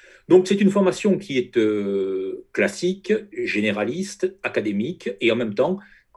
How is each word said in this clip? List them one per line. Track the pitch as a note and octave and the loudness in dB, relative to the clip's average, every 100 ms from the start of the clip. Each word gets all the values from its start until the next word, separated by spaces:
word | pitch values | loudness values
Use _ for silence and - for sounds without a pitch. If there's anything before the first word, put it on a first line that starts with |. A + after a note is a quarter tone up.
| - - - | -20 -8 6
Donc | F#3 F#3+ | 6 6
c'est | G3+ | 4
une | G3 | 4
formation | G#3 F#3 - G3+ F3+ | 4 2 2 0 0
qui | - C3 | 0 -2
est, | - A#2+ | 0 2
euh, | G#2+ G#2 G2+ G2 F#2+ F#2+ F#2+ - - | 2 0 -2 -2 -2 -4 -6 -8 -8
classique, | - G2+ - F3+ G3 - G#3+ - | -2 -2 0 -4 -2 -2 -2 -4
généraliste, | B2 A#2 G#2+ G#2+ G2+ G2 E3 G3 - F#3 - | -8 -4 -2 -2 -2 -2 -4 -8 -6 -6 -6
académique, | - A#2 G#2 G2+ C3+ F3+ - - | -6 -4 -2 -2 -4 -6 -10 -2
et | A2+ | 0
en | A2+ | 0
même | A2 | -2
temps | G2+ D3 F#3+ - - _ | -2 -2 -2 -10 -20 _